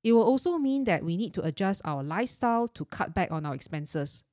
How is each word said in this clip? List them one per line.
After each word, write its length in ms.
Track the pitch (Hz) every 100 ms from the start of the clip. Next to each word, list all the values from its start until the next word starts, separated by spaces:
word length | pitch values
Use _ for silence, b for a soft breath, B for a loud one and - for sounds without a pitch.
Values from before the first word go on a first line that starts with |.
It 80 | 226
will 100 | 233
also 340 | 226 262 359 339
mean 280 | 269 277
that 180 | 247 160
we 140 | 165 170
need 160 | 240
to 100 | 214
adjust 380 | 160 - 190 196
our 180 | - 143
lifestyle 680 | 143 170 247 - 240 233 233
to 160 | -
cut 280 | 151 - -
back 160 | 180 180
on 160 | 160
our 80 | 151
expenses. 720 | 135 - 151 147 156 143 - _